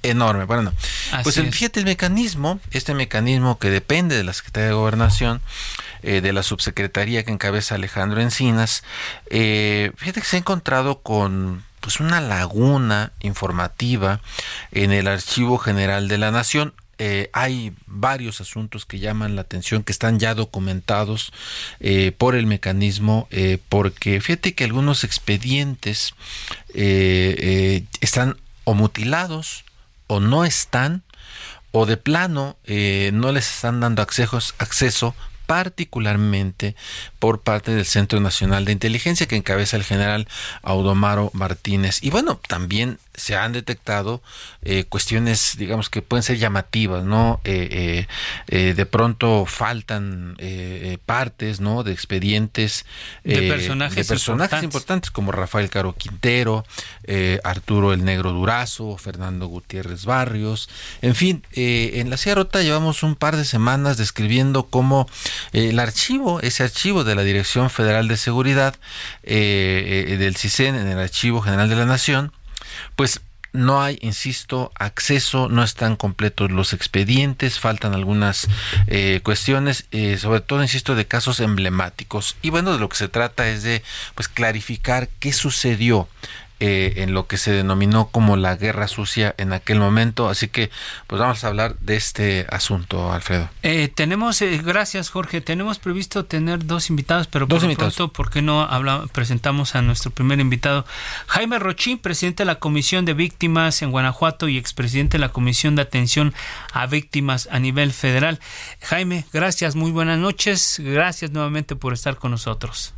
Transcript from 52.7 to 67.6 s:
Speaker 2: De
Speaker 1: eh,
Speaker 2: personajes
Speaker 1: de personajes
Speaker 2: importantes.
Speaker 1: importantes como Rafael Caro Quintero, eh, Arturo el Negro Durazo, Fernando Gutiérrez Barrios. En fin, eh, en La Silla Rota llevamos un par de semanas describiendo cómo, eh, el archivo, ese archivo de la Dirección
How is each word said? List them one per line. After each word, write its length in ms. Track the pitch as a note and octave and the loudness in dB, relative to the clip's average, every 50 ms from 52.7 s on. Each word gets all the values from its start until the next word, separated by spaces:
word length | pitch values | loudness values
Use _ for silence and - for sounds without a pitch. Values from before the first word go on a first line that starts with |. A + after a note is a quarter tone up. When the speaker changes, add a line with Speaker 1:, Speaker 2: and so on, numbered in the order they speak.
| - - - - - - - - - - - | 0 -4 -6 -8 -16 -16 -16 -16 -18 -10 -2
Speaker 2:
De 220 | - - G2 F#2+ | 0 2 2 2
Speaker 1:
eh, 40 | F#2 | 2
Speaker 2:
personajes 460 | - - F2+ F2+ - - C#3+ C#3+ - | 2 0 0 -2 -2 -2 -2 -2 -2
Speaker 1:
de 80 | - E3+ | -2 -2
personajes 580 | - A2+ - - - A2+ B2+ F3 G3 - D#3 D#3+ | 0 0 -2 0 0 0 0 0 0 0 -2 -2
Speaker 2:
importantes. 20 | |
Speaker 1:
importantes 460 | D#3+ C#3 C#3 - - F#3 F#3 F3+ - | -2 -4 -6 -4 -2 -2 -2 -2 -4
como 220 | - - G2+ G2 F#2 | -6 -4 -2 -2 -2
Rafael 360 | F#2 F#2 F2+ - A2 G2+ F#2 | -2 -4 -2 0 0 -2 0
Caro 240 | - G2 F#2+ F#2 F2 | -2 -2 -2 -2 -4
Quintero, 680 | - - - G2+ F2 - B2 A#2+ B2 B2 A2+ A2 A2 A2 - - - - - - - - | -6 -10 -10 -10 -2 0 2 2 2 2 2 0 -2 -2 -6 -12 -14 -14 -14 -16 -18 -8
eh, 340 | - G2 G2 F#2 F#2 F#2 G2 - | -2 0 2 2 2 2 0 0
Arturo 480 | F2+ F#2 F#2 - - G#2+ G2+ G2 G2+ F#2+ | -2 -4 -4 -2 0 2 4 4 4 4
el 120 | F2+ F#2 | 2 2
Negro 280 | F#2+ F#2+ F#2 F2+ F#2 F2+ | 2 0 0 0 0 0
Durazo, 640 | F2 F#2 G2 A2+ A#2+ A#2+ - - - A2+ G#2+ G2+ | 0 0 0 0 0 -2 -4 -6 -8 -8 -8 -8
Fernando 500 | F#2+ - G2+ F2+ E2 F#2 F#2 F#2 F2+ F#2 | -10 -10 -12 -10 -8 -8 -6 -6 -6 -6
Gutiérrez 580 | F2 E2+ F2+ - - - F#2+ F2+ E2+ F2 F2 F#2 | -8 -8 -12 -12 -10 -10 -8 -8 -8 -8 -8 -2
Barrios. 640 | G#2 B2+ C3 B2+ B2 A2+ G#2+ G#2+ G#2+ A2 A2 - - - - - - - - - | 0 0 0 0 -2 -2 -4 -2 -2 -4 -4 -8 -10 -12 -16 -14 -14 -12 -2 0
En 120 | B2 B2 | 0 2
fin, 300 | - F3 F#3 F#3 D3+ - - - | 4 2 2 2 0 -6 -10 -4
eh, 460 | C3 B2 B2 A#2+ A#2 A2+ A2+ - B2 | -2 0 0 2 2 0 0 -2 -4
en 100 | A#2+ B2 | -4 -4
La 60 | B2+ | -4
Silla 200 | C3 - G3+ G3+ | -2 0 2 2
Rota 260 | G3 F#3+ - - G3 F3+ | 2 2 2 2 2 2
llevamos 400 | D#3 D3+ D#3 D#3+ D#3+ D3+ - - | 4 2 2 2 2 0 2 0
un 120 | D#3 D3+ | 0 0
par 220 | - - D3 D#3+ | 2 0 0 2
de 80 | D#3 D3 | 2 0
semanas 520 | C3 - A#2 A2 A#2+ B2+ C#3 C#3+ C#3+ C#3 | 0 2 2 4 4 4 2 2 2 2
describiendo 680 | A2+ A2 G2+ - - G#2+ G#2 A#2 B2+ C3 C#3 C3+ C3+ B2 | 2 0 -2 0 -2 0 2 4 4 4 4 2 2 0
cómo, 440 | - - B2+ B2+ C3 C3+ C#3 C3 - - - - - - - - - - | 2 0 2 4 4 4 4 2 0 -4 -8 -8 -6 -6 -6 -10 -2 0
eh, 180 | A2+ A2+ A2+ | 2 2 4
el 80 | A2 A#2 | 4 2
archivo, 600 | A#2+ A#2 G#2+ - - - B3 C4+ C#4 G#3+ F3 E3 | 2 0 0 -2 0 0 0 0 0 0 -2 0
ese 220 | - A#2+ A#2+ - C3 | -2 -2 0 0 0
archivo 420 | B2 - - - F#3+ G3+ F#3 C#3 | -2 0 -2 0 2 2 2 2
de 100 | A2 G#2 | 2 2
la 80 | G2+ G2 | 2 2
Dirección 480 | G2 G2 G2+ F#2+ - - B2 | 2 2 2 0 0 2 2